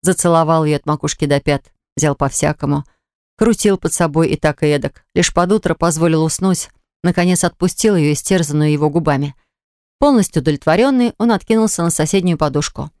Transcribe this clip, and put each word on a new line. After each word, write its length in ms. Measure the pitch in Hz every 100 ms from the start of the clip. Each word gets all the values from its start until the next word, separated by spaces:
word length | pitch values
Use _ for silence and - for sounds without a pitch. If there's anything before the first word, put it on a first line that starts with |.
Зацеловал 640 | 180 185 175 165 160 165 156
ее 120 | 147
от 80 | -
макушки 400 | 151 147 - 147
до 140 | 143
пят. 320 | - 143 _ _ _ -
Взял 180 | 151 139
по-всякому. 680 | 143 - 151 151 143 143 - _ _ _ _ _
Крутил 400 | 220 226 208 190
под 160 | 165
собой 360 | - 170 151 165
и 60 | 151
так, 280 | 151 147
и 40 | 151
эдак. 380 | 147 139 - _ -
Лишь 180 | 175
под 180 | - 180
утро 220 | 208 -
позволил 500 | 165 170 156 170 160
уснуть, 460 | 160 - 190 175 - _ _ _
наконец 400 | 175 175 175 175
отпустил 520 | 175 _ 175 - 220 190
ее, 160 | 147
истерзанную 600 | 147 - 190 151 151 151
его 180 | 151 151
губами. 460 | 156 156 139 143 - _ _ _ _ _ _
Полностью 420 | 285 254 185 165
удовлетворенный, 720 | 143 147 - 170 262 262 240 -
он 140 | 233
откинулся 520 | 208 - 220 220 -
на 60 | 170
соседнюю 480 | - 151 196 180 160
подушку. 540 | 151 143 - - 143 _